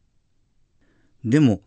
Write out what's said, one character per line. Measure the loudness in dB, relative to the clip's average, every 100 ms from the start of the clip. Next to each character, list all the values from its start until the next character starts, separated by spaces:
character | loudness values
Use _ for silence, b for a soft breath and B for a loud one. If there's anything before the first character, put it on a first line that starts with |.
| _ _ _ _ _ _ _ _ _ _ _ _ -4
で | 0
も、 | 0 -2